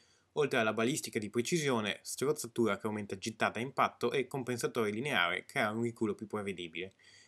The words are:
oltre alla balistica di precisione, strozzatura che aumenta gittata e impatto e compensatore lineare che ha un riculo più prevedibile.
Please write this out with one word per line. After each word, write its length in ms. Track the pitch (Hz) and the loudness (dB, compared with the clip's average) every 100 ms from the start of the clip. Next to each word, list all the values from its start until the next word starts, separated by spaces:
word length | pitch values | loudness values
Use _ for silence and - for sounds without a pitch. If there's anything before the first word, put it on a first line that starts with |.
| _ _ _ | _ _ _
oltre 260 | - 139 131 | -2 2 2
alla 160 | 110 | 2
balistica 460 | 110 117 - - 113 | 2 2 0 -2 -4
di 100 | 107 | -2
precisione, 720 | 120 120 175 147 120 104 82 | -2 0 2 2 2 0 -4
strozzatura 800 | - - 131 151 117 - 110 98 | -6 -2 0 0 -2 2 2 2
che 80 | 110 | 0
aumenta 280 | 107 101 98 | -4 -4 -6
gittata 400 | 113 107 104 107 | -6 0 0 2
e 20 | |
impatto 500 | 127 139 117 - 120 | -2 2 2 2 0
e 140 | 139 123 | 0 -2
compensatore 640 | 139 120 123 147 123 104 | -4 -4 -2 0 0 0
lineare 560 | 104 143 113 87 90 - | 0 0 2 2 0 -2
che 140 | 143 | 0
ha 100 | 110 | 0
un 140 | 110 | 2
riculo 320 | 117 113 110 98 | -2 0 -2 -2
più 100 | 104 | -4
prevedibile. 680 | - 101 87 87 80 92 - - - | -4 -4 -6 -8 -8 -10 -12 -20 -20